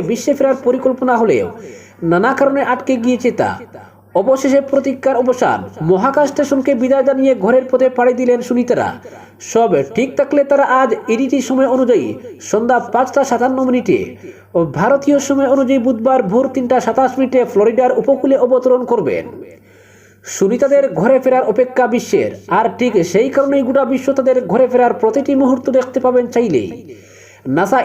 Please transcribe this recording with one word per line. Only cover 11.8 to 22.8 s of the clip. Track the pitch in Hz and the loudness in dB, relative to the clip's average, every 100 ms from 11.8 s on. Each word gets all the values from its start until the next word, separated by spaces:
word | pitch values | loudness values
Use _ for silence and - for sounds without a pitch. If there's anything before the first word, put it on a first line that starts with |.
| 247 214 117 - - 170 - | 2 2 0 -8 -14 -18 -6
সন্ধ্যা | 208 240 240 233 | -2 0 0 0
পাঁচটা | 233 254 285 262 | -2 0 -2 0
সাতান্ন | 233 254 262 262 | 0 -2 -2 0
মিনিটে | 247 202 120 87 - - - - 175 | 0 0 0 -2 -12 -20 -20 -6 -4
ও | 165 143 | -2 0
ভারতীয় | 214 277 277 285 277 | 0 0 2 0 0
সময় | 277 269 269 | 0 2 2
অনুযায়ী | 254 269 233 | 2 0 0
বুধবার | 220 247 262 190 | 0 0 0 2
ভোর | 226 269 269 | 0 0 -2
তিনটা | 240 247 233 | -2 0 0
সাতাশ | 226 262 254 | 0 0 0
মিনিটে | 262 254 240 | 0 0 0
ফ্লোরিডার | 196 214 226 254 - | 2 2 2 2 2
উপকূলে | - 269 277 262 240 | 0 0 2 2 2
অবতরণ | 254 254 247 240 | 2 2 0 0
করবেন। | 233 147 85 80 - - 82 - - _ _ _ _ - | -2 -2 -4 -6 -14 -20 -20 -20 -20 _ _ _ _ -12
সুনিতাদের | - 196 233 277 285 277 165 | -2 0 2 2 2 2 0
ঘরে | 220 262 | 2 2
ফেরার | 262 254 262 | 2 2 2
অপেক্ষা | 220 247 - 240 | 0 0 0 0
বিশ্বের, | 233 - 185 107 - - 185 | 0 0 -2 -2 -6 -4 -2
আর | 226 | 0
ঠিক | - | -2